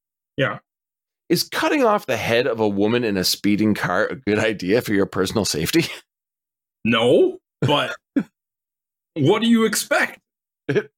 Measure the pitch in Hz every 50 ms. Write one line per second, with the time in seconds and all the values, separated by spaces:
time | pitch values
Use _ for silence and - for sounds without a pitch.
0 | _ _ _ _ _ _ _ - 135 107 110 - - _ _ _ _ _ _ _
1 | _ _ _ _ _ - 180 175 - - - - 320 320 330 294 262 220 208 202
2 | - - 123 107 101 113 117 117 127 135 113 113 110 104 101 98 101 107 117 123
3 | 123 110 101 92 90 - - - - 101 104 98 107 107 101 - - - 87 95
4 | 107 - - 131 - 101 104 104 110 113 107 87 90 87 101 127 - - 104 98
5 | 98 92 - 98 95 95 - 113 95 - - 76 82 - - 165 165 - - -
6 | - _ _ _ _ _ _ _ _ _ _ _ _ _ _ _ - 110 120 113
7 | 117 123 151 - 370 359 - - _ _ _ _ - 131 147 143 135 120 - -
8 | _ _ _ 277 196 - _ _ _ _ _ _ _ _ _ _ _ _ _ _
9 | _ _ _ 165 135 147 208 220 226 226 233 226 220 220 220 - - - 294 359
10 | 247 - - - _ _ _ _ _ _ _ _ _ - 139 - - - _